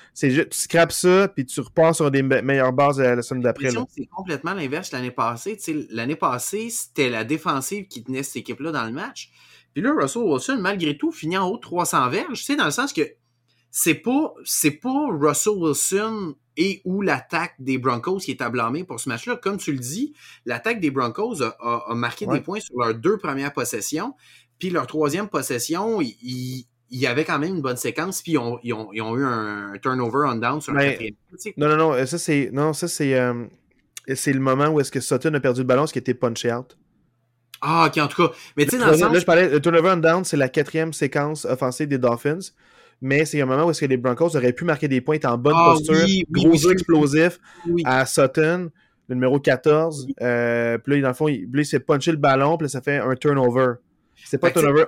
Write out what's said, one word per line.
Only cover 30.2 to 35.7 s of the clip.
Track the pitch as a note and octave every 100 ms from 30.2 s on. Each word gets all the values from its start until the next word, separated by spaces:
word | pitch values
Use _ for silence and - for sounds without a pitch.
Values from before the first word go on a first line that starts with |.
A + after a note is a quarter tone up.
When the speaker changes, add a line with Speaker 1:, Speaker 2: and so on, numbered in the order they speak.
| D3
Speaker 2:
on | A#2
down | A#2+ D3
sur | -
le | C#3+
Speaker 1:
Mais | C#3
Speaker 2:
quatrième. | G#2+ A2 G#2 _
Tu | F3
sais. | G#3+ F3+
Speaker 1:
non, | D3+
non, | D3+
non, | D#3+
euh, | B2+ C3
ça, | E3+
c'est, | - D3 B2+
non, | B2+ D#3
ça, | D3 E3+
c'est, | - C#3 C3
euh, | B2 A#2+ A2 _ _ _ _ - - C3+
c'est | -
le | C3+
moment | C3+ C3 D3+
où | D3+
est-ce | C3+
que | -
Sutton | - B2+ D#3+ D3
a |
perdu | C3 B2
le |
ballon, | B2+